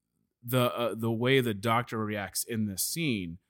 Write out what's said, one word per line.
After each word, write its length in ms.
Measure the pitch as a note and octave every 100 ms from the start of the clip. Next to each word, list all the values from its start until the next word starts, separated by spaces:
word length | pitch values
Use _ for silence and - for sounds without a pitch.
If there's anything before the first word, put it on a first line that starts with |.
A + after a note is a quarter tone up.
| _ _ _ _
the, 200 | A#2+ B2+ B2 F2+
uh, 200 | A#2 G#2
the 160 | A2+
way 280 | A#2 B2 C3+
the 120 | A#2+
doctor 500 | G2+ A2+ A2+ A#2+ A2+
reacts 400 | G#2+ G#2 F#2+ -
in 220 | - A2+ G#2+
this 180 | F#2+
scene, 540 | - E3 D#3+ A2 F2 E2+ _